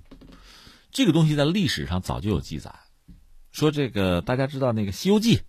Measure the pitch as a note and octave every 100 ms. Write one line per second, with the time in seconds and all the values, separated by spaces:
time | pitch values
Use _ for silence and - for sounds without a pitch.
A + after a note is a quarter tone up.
0 | - - - - - - - - _ -
1 | A#3+ D3+ D#3 D3 D3 G3+ F3+ - C#2+ F2+
2 | - B1 G#2 E2 C2 D2 - - _ _
3 | - - - - - - D3+ D3+ C3 G2
4 | F#2 F2 E2 B2+ C3+ C#3 C3 A2 G2 F2+
5 | F3+ G#3+ A3+ -